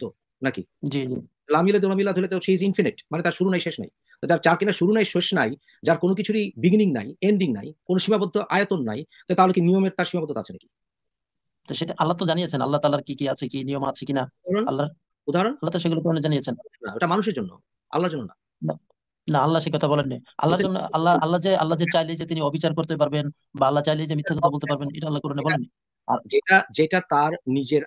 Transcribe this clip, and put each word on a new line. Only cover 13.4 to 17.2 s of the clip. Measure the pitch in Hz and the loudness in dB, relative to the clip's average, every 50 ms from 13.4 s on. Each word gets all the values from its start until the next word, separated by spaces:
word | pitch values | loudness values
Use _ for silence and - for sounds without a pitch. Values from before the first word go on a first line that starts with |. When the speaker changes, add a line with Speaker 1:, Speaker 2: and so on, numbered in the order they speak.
| 139 117 | -6 -8
Speaker 2:
কি | - 135 127 | -6 -6 -6
নিয়ম | 135 139 135 135 | -4 -4 -4 -4
আছে | 135 - - - | -4 -6 -6 -4
কিনা। | 143 139 135 127 - _ _ - | -4 -2 -2 -2 -4 _ _ -6
Speaker 1:
উদাহরণ? | 180 190 208 226 - | -2 -2 -2 0 -2
Speaker 2:
আল্লাহর, | 139 135 147 147 - _ _ _ _ _ - | -2 -2 -2 -4 -6 _ _ _ _ _ -6
Speaker 1:
উদাহরণ? | - 143 175 196 226 | -2 0 2 2 0
Speaker 2:
আল্লাহ | 294 - - 170 | -2 -2 -4 -4
তো | 170 175 | -2 0
সেগুলো | 170 170 165 160 | 0 0 0 0
কোরআনে | 165 170 160 156 | 0 0 0 0
জানিয়েছেন। | 143 156 151 139 135 131 120 - - - _ - | 0 0 0 0 -2 -4 -8 -8 -10 -20 _ -14
Speaker 1:
না, | 120 104 101 | -12 -8 -4
ওটা | 113 180 | -2 0
মানুষের | 165 175 214 | 0 2 0